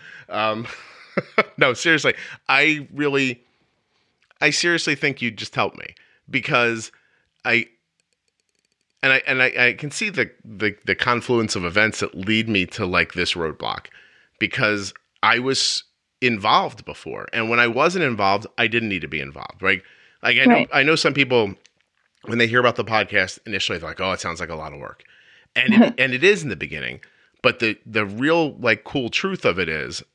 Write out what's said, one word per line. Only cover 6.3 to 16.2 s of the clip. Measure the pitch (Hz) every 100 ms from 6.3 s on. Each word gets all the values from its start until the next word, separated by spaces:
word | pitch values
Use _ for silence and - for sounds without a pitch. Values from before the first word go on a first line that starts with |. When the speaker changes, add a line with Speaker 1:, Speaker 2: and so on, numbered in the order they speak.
| 131 131 131 117 113 - _ _ _ _ _ 120
Speaker 1:
I, | 117 - _ _ _ _ _ _ _ _ _ _ _ _ _
and | 135
I, | 131 -
and | 131
I, | 127 - 120
I |
can | 92 147
see | - 214
the, | 147 110 _
the, | - 98 107 - -
the | 95
confluence | 127 120 - 120 110 101
of |
events | 87 98 107 -
that | - 95
lead | 95 110 113
me | 101 90
to, | - 92
like, | 90 82
this | 87 87
roadblock, | 87 80 69 53 - - - - _ _ -
because | 107 - 107 104 98 - _ _
I | 107 117
was | 131 131 - - - _ _ -